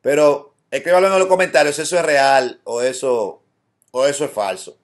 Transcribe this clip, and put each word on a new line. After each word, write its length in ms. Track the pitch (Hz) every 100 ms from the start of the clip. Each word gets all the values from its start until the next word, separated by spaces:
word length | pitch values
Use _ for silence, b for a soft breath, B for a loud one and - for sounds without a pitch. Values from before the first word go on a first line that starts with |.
Pero 540 | 127 143 147 143 - _ _
escríbanlo 420 | 135 143 180 190
en 60 | 190
los 100 | 190
comentarios 480 | 185 180 160 151 147
si 60 |
eso 160 | 151 175
es 60 |
real 560 | 160 143 135 139 127 -
o 160 | - 117
eso, 640 | 127 127 131 120 98 78 _ _ _ _ _
o 160 | 127 139
eso 180 | 139
es 60 | 143
falso. 480 | - 101 95 - -